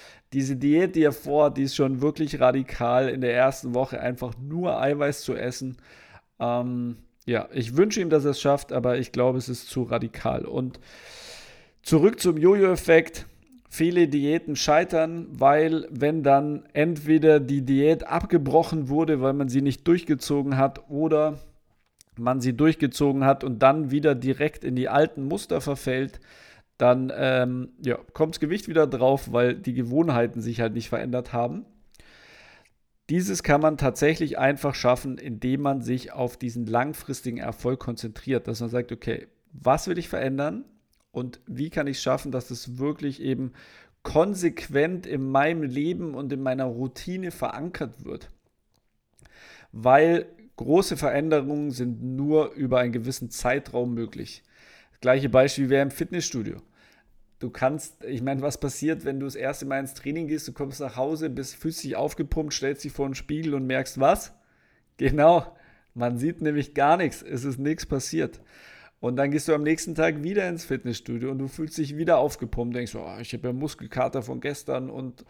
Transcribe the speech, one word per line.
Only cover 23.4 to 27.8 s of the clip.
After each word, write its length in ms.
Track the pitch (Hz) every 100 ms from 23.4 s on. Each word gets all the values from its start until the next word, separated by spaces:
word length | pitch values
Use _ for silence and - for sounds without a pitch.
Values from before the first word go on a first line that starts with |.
und 200 | 139 110
dann 260 | 135 151 139
wieder 240 | 143 151
direkt 500 | 127 127 131 151 -
in 120 | 127 127
die 140 | 131
alten 340 | 139 156 151
Muster 360 | 135 196 - 165
verfällt, 600 | 139 135 - 127 139 - - - - - _ -
dann, 340 | 123 127 131 120
ähm, 540 | 135 127 123 127 127 -